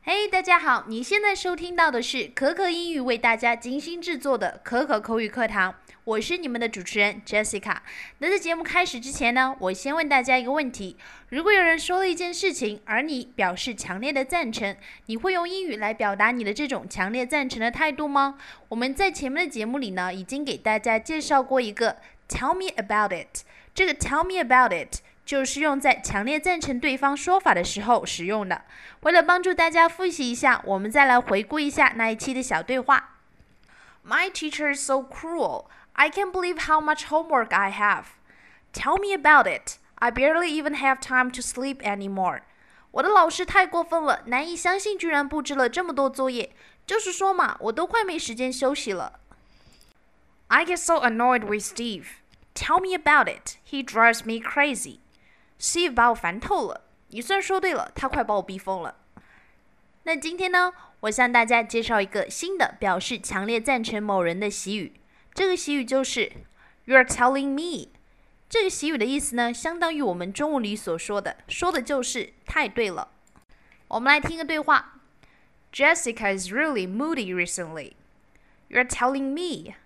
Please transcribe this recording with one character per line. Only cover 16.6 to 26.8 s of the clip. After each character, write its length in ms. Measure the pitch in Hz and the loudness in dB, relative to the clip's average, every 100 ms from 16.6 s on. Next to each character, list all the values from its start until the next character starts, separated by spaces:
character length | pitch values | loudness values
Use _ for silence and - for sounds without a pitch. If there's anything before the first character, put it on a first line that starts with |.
| 294 | -4
种 220 | 247 - | -4 -6
强 240 | - 190 | -4 -4
烈 140 | 240 254 | -2 -2
赞 220 | 302 262 | -2 -2
成 120 | 240 | -2
的 100 | 226 | -4
态 220 | 233 311 | 0 -2
度 160 | 285 302 | -2 0
吗？ 300 | 277 277 277 - - _ | 2 2 -2 -18 -20 _
我 60 | 226 | -4
们 180 | 254 269 | -4 2
在 160 | 392 | 0
前 180 | 294 277 | 0 -4
面 160 | 285 349 | -2 -2
的 60 | |
节 140 | 226 214 | -4 -4
目 120 | 269 | -4
里 140 | 240 | -4
呢， 220 | 185 180 | -4 -4
已 100 | 185 | -6
经 220 | 185 269 285 | -8 -6 -6
给 120 | 165 | -4
大 220 | - 214 | 0 0
家 180 | 226 220 | 2 0
介 220 | 220 311 | 0 -6
绍 240 | 302 285 | 2 2
过 160 | 262 262 | 4 0
一 140 | 233 | 0
个 240 | 208 226 - - - _ | 0 -2 -2 -14 -20 _
Tell 240 | - 262 | -4 -2
me 200 | 370 381 - | -2 -2 -6
about 340 | 202 214 208 | -2 0 0
it。 320 | 175 - - - - - - | -2 -8 -14 -16 -20 -16 0
这 100 | 370 | 0
个 80 | |
Tell 300 | 294 - 285 | 0 0 0
me 180 | 359 370 | 0 0
about 300 | 262 254 247 | 4 6 6
it 300 | 175 131 - - _ | 2 -6 -12 -14 _
就 220 | - 277 262 | -4 -2 -2
是 140 | 285 | 0
用 200 | 302 277 | 0 2
在 200 | 277 240 | 2 2
强 260 | - 202 220 | 0 -4 -2
烈 140 | 302 | -2
赞 200 | 330 349 | 0 -2
成 200 | 285 | -2
对 180 | 247 | -2